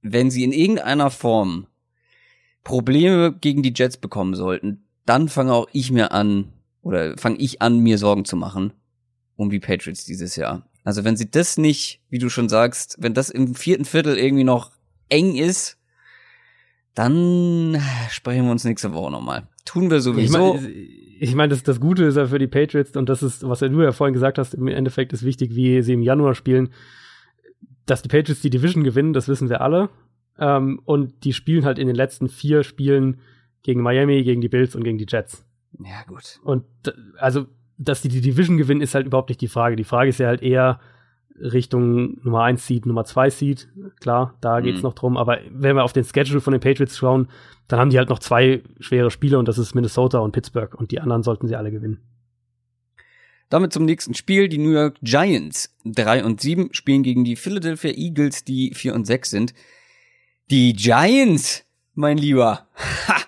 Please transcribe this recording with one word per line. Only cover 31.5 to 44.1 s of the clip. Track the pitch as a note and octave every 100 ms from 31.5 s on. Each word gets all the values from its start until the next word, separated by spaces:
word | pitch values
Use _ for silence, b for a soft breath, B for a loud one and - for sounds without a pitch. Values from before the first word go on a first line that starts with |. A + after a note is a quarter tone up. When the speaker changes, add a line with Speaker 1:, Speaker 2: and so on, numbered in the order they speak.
| D#3+
Speaker 2:
halt | C#3+ B2+
in | C3
den |
letzten | B2 C3 - B2+
vier | - C#3+ D3+
Spielen | C#3 - C#3 C#3 C3+ B2+ b b b _
gegen | - B2
Miami, | A#2+ C3 C#3+ C#3
gegen | B2 A#2+
die | A#2
Bills | B2+ B2+
und | -
gegen | A#2 A2
die | G#2+
Jets. | A2+ - - _ _ _ -
Speaker 1:
Ja, | F#2+ G2 -
gut. | F#2 - -
Speaker 2:
Und | - C3 - _
d-, | - - G#2 -
also, | C3 C3+ C3 _ _ -
dass | D3 C#3
die | C3+
die | B2+
Division | C3 B2+ F3 E3
gewinnen, | C3+ D3
ist | D3
halt | C#3
überhaupt | C3 C3 C3
nicht | B2
die | B2
Frage. | B2 A#2+
Die | A2+
Frage | G#2+ A#2+ C3+
ist | B2
ja | A#2+
halt | B2
eher | B2+ B2+ C3 B2 b b b b _ -
Richtung | A#2+ B2 A#2+ B2 A#2+ A#2+ B2 -
Nummer | B2 A2+
eins | A#2 B2 -
Seed, | A#2+
Nummer | A#2+ A2+
zwei | A2 - C#3
Seed. | - C#3+ C3 - - G3 _
Klar, | B2